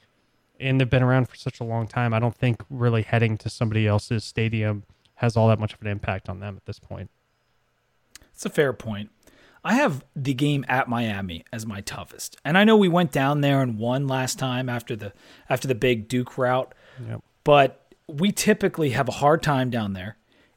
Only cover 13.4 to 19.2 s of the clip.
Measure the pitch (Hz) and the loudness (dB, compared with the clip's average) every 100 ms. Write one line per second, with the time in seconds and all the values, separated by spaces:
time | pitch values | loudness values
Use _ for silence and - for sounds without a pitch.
13.4 | 143 139 127 107 117 131 139 131 127 - | 2 2 0 -2 -2 -2 -2 -2 -4 -4
14.4 | 135 123 127 120 - 110 104 - - - | -4 -4 -4 -6 -8 -10 -10 -16 -20 -20
15.4 | - 131 135 113 131 120 104 127 123 - | -6 -4 -2 0 2 0 0 -4 -4 -2
16.4 | 123 127 127 - _ 131 113 113 - _ | 0 0 -4 -14 _ -16 -12 -12 -14 _
17.4 | - 143 135 - _ _ - 147 202 - | 6 6 6 0 _ _ -14 -2 -2 0
18.4 | - 214 196 - 151 117 127 - | 0 2 0 0 0 0 -2 2